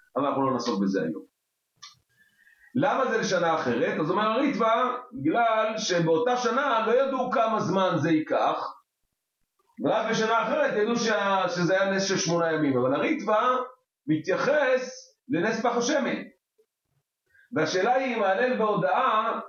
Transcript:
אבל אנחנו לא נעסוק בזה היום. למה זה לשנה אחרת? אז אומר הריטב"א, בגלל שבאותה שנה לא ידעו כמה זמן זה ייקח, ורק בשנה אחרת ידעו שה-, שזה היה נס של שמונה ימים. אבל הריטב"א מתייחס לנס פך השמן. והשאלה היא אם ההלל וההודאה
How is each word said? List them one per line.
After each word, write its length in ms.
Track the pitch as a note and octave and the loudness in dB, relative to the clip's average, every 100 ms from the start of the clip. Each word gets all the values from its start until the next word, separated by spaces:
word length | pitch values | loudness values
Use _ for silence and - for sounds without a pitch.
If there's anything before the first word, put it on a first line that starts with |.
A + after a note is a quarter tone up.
| _ C3 | _ -4
אבל 100 | C#3+ | -2
אנחנו 200 | C3+ C3+ | 0 0
לא 80 | |
נעסוק 280 | A#2+ A#2+ G2+ | -2 -2 -2
בזה 180 | G2 F#2+ | 0 0
היום. 220 | E2 - - _ _ _ _ _ - - _ _ _ _ _ _ _ B3 | -2 -6 -12 _ _ _ _ _ -20 -20 _ _ _ _ _ _ _ -2
למה 260 | G3 B3 A#3+ | 0 0 0
זה 60 | G#3+ | -2
לשנה 380 | F#3 F3+ E3+ D#3 | -2 0 0 0
אחרת? 440 | B2+ A#2 F#3 - | 0 -2 -2 -2
אז 100 | D#3 | -2
אומר 180 | F#3 A3 | 0 0
הריטב"א, 560 | A3+ D4+ - E3 E3+ E3+ - - | 0 0 0 2 2 0 -2 -10
בגלל 640 | C3+ D3 A3 A3+ A3 G#3+ G#3+ | -6 0 2 2 2 0 -2
שבאותה 600 | - F3 D#3+ D#3+ B3 A#3+ | -2 0 2 2 2 0
שנה 500 | A#3 A#3+ C#4+ A3+ A3 | 0 0 0 0 2
לא 40 | |
ידעו 400 | B3 C4+ C4 B3 | 2 2 -2 -2
כמה 280 | B3+ A3+ A3 | 0 0 0
זמן 360 | - F#3+ F#3 E3+ | 0 0 2 2
זה 160 | D#3+ | 2
ייקח, 600 | D#3 D#3 - C#3+ - - - _ _ _ _ _ _ _ _ _ - | 0 2 0 0 -2 -6 -12 _ _ _ _ _ _ _ _ _ -6
ורק 280 | G#3+ G#3+ A3+ | -2 0 0
בשנה 320 | A3 A3 A#3 | -2 0 0
אחרת 300 | G#3+ D4+ C4+ G#3 | 0 0 0 0
ידעו 180 | A3 A#3 | 0 0
שה-, 540 | A3 G#3 G3 F#3+ F3+ | 0 0 0 0 0
שזה 320 | F3 E3 F#3+ | 0 2 2
היה 100 | G3 | 2
נס 120 | G3 | 0
של 140 | F#3+ F#3 | 0 0
שמונה 340 | E3+ E3+ E3 | 0 0 0
ימים. 260 | D#3 D3 B2 | 0 2 2
אבל 180 | B2+ C#3+ | 2 0
הריטב"א 600 | C4 - G3+ G#3+ B3 B3+ - - _ _ - | 0 -2 0 2 2 0 -4 -12 _ _ -4
מתייחס 1080 | D3+ - F3 G3+ D4+ C4 B3+ B3+ - - _ - | -2 0 -2 2 2 2 0 -2 -12 -20 _ -6
לנס 360 | E3+ G#3+ A3 A#3+ | -2 -2 -2 -2
פך 120 | A#3+ | 0
השמן. 380 | B3+ D4+ - - - - _ _ _ _ _ _ _ _ _ _ _ A#3+ | 0 0 -2 -4 -8 -18 _ _ _ _ _ _ _ _ _ _ _ -4
והשאלה 380 | A#3 F#3 A3+ | -2 0 2
היא 220 | C4 C4 A3+ | 2 0 0
אם 80 | |
ההלל 380 | G3 F#3+ B3 G#3 | 0 0 0 0
וההודאה 760 | G#3+ F#3+ F3+ B3 C4 G#3+ A3+ - | 0 0 0 2 2 0 0 -4